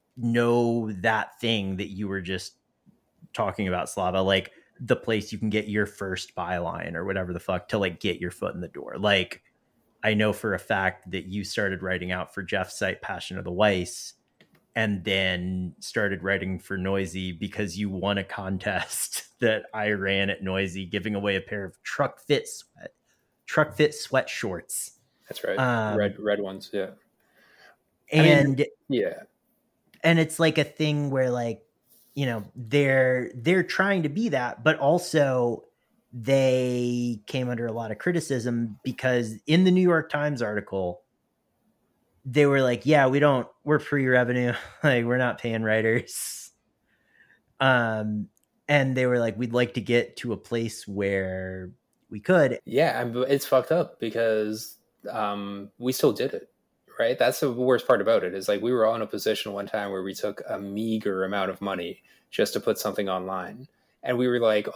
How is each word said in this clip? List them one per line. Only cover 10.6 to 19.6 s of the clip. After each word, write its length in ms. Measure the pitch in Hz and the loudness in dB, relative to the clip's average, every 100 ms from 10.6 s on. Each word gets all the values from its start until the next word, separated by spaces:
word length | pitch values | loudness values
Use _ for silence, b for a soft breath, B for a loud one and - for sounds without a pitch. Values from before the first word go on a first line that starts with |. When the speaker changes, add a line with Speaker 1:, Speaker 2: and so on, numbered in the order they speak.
| - 101 95 - 90 | -2 0 0 -4 -8
Speaker 1:
that 160 | 92 92 | -10 -6
you 180 | 101 | -8
started 380 | 95 - 98 92 | -6 -4 -2 -2
writing 280 | 92 92 90 | -4 -4 -4
out 220 | 92 85 | -6 -6
for 100 | - | -10
Jeff's 360 | 92 101 90 - | -4 -4 -4 -4
site, 240 | 98 95 | -4 -4
Passion 340 | - 90 - 92 | -8 -10 -10 -10
of 60 | |
the 80 | 92 | -6
Weiss, 600 | 90 107 92 85 - - - _ _ _ _ _ | 2 4 2 -2 -8 -16 -18 _ _ _ _ _
and 300 | 113 107 98 | -4 -2 -2
then 680 | 85 95 92 90 92 92 90 - | -2 0 0 -2 -2 -4 -6 -8
started 420 | - 117 104 95 | -8 -2 -2 -2
writing 360 | 92 98 92 92 | -2 -2 -2 -6
for 200 | - 95 | -6 -4
Noisey 600 | 95 98 92 92 92 85 | -2 -2 -2 -6 -8 -6
because 400 | 98 - 101 90 | -8 -6 -6 -4
you 120 | 101 | -6
won 260 | 95 98 98 | -2 -2 -2
a 60 | |
contest 1040 | 95 - 95 95 104 92 - - - - - | -4 -8 -4 -4 -2 -4 -4 -6 -6 -8 -12
<laughs> 80 | _ | _
that 240 | 117 110 | 0 0